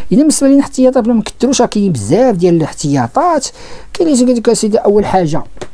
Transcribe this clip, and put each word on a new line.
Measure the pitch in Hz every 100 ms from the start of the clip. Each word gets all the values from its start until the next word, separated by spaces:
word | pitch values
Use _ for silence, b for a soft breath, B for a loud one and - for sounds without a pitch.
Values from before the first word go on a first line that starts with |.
| B
إذا | 220
بالنسبة | 302 - 269
لنا | 277
الاحتياطات | - - 254 262
بلا | 226
ما | 226
نكثروش، | 208 - 247 254
كاين | 233 214 202
بزاف | 131 101 185 254 180
ديال | 175
الاحتياطات. | 170 151 - 147 139 117 269 349 302 - B B B B
كاين | - 330
اللي | 247
قال | 247 240
لك | 233
أسيدي | 220 214 208
أول | - 208 196
حاجة | 185 160 156 - - -